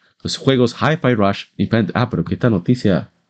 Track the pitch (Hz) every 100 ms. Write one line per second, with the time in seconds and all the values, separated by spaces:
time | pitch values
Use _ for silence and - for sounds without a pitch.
0 | _ _ - - 139 131 120 - 120 160
1 | 131 117 98 98 - - 101 113 92 -
2 | 123 80 82 - 123 101 85 123 104 80
3 | - _